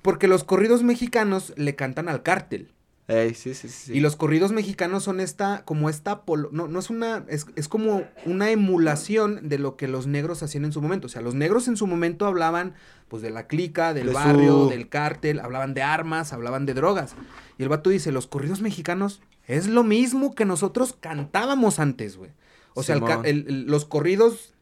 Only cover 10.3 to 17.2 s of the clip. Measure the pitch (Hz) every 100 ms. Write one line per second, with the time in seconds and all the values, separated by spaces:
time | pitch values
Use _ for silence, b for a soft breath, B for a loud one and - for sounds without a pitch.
10.3 | 165 151 147 151 151 151 190 127 120 117
11.3 | 123 156 220 247 214 208 170 170 170 208
12.3 | 180 160 170 185 b b b _ 113 110
13.3 | 113 117 151 175 160 165 151 127 127 147
14.3 | 143 143 143 139 123 - 143 151 - 151
15.3 | 143 117 131 135 135 139 160 160 160 156
16.3 | 123 120 135 139 131 165 190 117 -